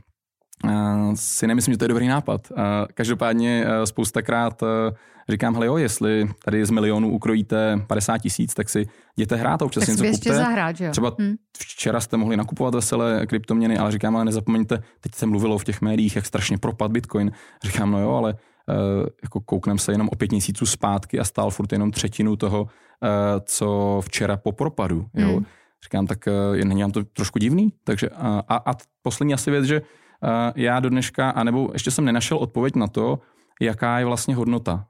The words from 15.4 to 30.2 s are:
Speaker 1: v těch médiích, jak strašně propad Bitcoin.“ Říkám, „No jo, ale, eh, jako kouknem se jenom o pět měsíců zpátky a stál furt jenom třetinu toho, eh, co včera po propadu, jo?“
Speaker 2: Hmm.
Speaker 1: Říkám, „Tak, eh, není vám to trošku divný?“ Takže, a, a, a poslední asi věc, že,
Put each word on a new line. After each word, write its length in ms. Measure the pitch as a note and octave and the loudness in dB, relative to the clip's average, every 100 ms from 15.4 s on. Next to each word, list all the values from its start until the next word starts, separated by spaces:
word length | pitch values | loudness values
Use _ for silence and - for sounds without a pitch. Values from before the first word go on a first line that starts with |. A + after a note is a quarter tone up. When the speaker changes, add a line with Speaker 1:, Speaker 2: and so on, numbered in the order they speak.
| G#2+ G#2 | 2 0
Speaker 1:
v 60 | |
těch 180 | - G2+ | -2 -2
médiích, 340 | G#2+ G#2+ G#2+ G#2 | 0 2 0 0
jak 100 | G2+ | -2
strašně 320 | G#2 G2+ G2+ | -4 -2 -2
propad 340 | A2+ A2 G#2+ | -2 -2 0
Bitcoin.“ 400 | A#2 A#2+ G#2+ G2+ - - - | -2 -2 -2 -2 -4 -12 -10
Říkám, 280 | G#2 F#2+ G2+ | -6 0 2
„No 80 | G2+ | 2
jo, 100 | G#2 | 2
ale, 240 | C3 A2+ G#2+ _ _ - | 0 0 -4 _ _ -4
eh, 40 | G2+ G2 G2 G2 - | -2 0 0 -2 -6
jako 160 | - - | -8 -8
kouknem 380 | A2 G2+ G#2+ G2+ | -4 -2 0 0
se 140 | - | 0
jenom 180 | G#2 G#2+ | 0 0
o 40 | - | -2
pět 160 | G#2 | 0
měsíců 340 | G#2 - G2 A2 | 0 -2 -2 -2
zpátky 540 | - G#2+ G2+ - - | 0 0 0 -2 -4
a 40 | |
stál 260 | - - G#2 | -2 -2 -2
furt 200 | G2 G2+ | -2 -2
jenom 200 | G#2 G#2 | 0 0
třetinu 440 | G#2+ G#2 - G#2+ G2+ | 0 -4 0 0 0
toho, 320 | G#2 G#2 G#2+ - - _ | 0 0 -2 -8 -20 _
eh, 40 | A#2+ G#2 G2+ G2+ G2+ | 0 2 2 0 -2
co 540 | - G#2 G2+ G2+ G2+ | -2 0 0 0 0
včera 340 | F2+ - G2+ G2+ | -2 -2 -2 0
po 140 | - | -2
propadu, 540 | G2+ C#3+ - F#2+ A2 G2+ | -2 -2 -2 -2 -2 -2
jo?“ 140 | - G2+ F#2 | 0 2 2
Speaker 2:
Hmm. 100 | G#2 - _ _ | -2 -10 _ _
Speaker 1:
Říkám, 240 | - G2 G2 | -6 -2 -2
„Tak, 200 | G#2+ - | -2 0
eh, 380 | G2+ G2+ G2 G2 | 0 2 2 2
není 160 | G2 | 2
vám 100 | G2+ | 0
to 120 | G#2 | -2
trošku 360 | G#2 - G2 - | -4 -4 -2 0
divný?“ 340 | A2 E3 G#3+ - | 2 4 2 0
Takže, 260 | - G#2 - | -2 -2 -2
a, 340 | - C3 G#2 - | -4 -2 -2 0
a, 240 | A2 - | -2 -2
a 40 | B2 - _ | -6 -8 _
poslední 320 | B2+ - D3 | -6 -2 0
asi 180 | C3+ - | 0 0
věc, 140 | C#3+ C3 | 2 2
že, 160 | D3+ D3+ - _ _ | 0 -2 -14 _ _